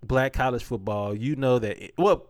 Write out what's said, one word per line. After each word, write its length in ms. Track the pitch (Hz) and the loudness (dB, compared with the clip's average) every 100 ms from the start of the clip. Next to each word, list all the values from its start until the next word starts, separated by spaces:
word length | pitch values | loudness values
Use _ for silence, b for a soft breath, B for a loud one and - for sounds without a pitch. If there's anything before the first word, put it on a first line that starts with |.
black 280 | 110 131 131 | 0 2 2
college 320 | - 131 120 | 0 0 -2
football, 500 | - 117 98 104 104 | -4 -6 -4 -4 -2
you 220 | 104 120 147 | -4 -4 0
know 240 | 135 127 | 2 2
that, 320 | 107 98 98 - | 2 -6 -10 0
well, 300 | 190 185 | 2 2